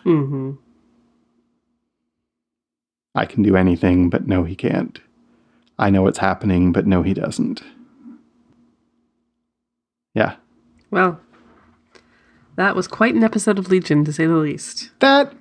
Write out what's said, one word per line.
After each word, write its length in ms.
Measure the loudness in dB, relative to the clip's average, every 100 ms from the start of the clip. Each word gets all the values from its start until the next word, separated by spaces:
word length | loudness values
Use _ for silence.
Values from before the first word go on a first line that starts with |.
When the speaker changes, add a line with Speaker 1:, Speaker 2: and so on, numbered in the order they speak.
Speaker 1:
Mm-hmm. 480 | 0 0 -2 -6 -10 -12 _ _ _ _ _ _ _ _ _ _ _ _ _ _ _ _ _ _ _ _ _ _ _ _ _
Speaker 2:
"I 100 | -6
can 180 | -4 0
do 140 | 2 4
anything," 540 | 2 2 2 2 2
but 160 | 0 -2
no, 180 | -2
he 100 | -2
can't. 460 | -4 -4 -4 -6 -10 _ _ _ _ _ _ _ -4
"I 100 | 2
know 140 | 2
what's 160 | 2 0
happening," 520 | -2 -2 0 2 2
but 140 | 2 2
no, 160 | 0
he 120 | 0
doesn't. 480 | -2 -4 -4 -6 -6 -14 -20 -20 _ -20 -20 _ _ _ _ _ _ _ _ _ _ _ _ _ _ _ _ _ _ _
Yeah. 220 | -2 -2 -4 _ _ _ _ -6
Speaker 1:
Well, 280 | 0 0 -2 _ _ _ _ _ _ _ -20 _ _ _ _ _ -4
that 200 | -2 -2
was 100 | -4
quite 260 | -2 0
an 100 | 2
episode 340 | 0 0 -2 -2
of 120 | 0
Legion, 340 | 0 2 0
to 80 | 0
say 140 | 0 0
the 80 |
least. 560 | 0 -2 -6 -12 -16 -16 0
Speaker 2:
That 340 | 4 4 2 -6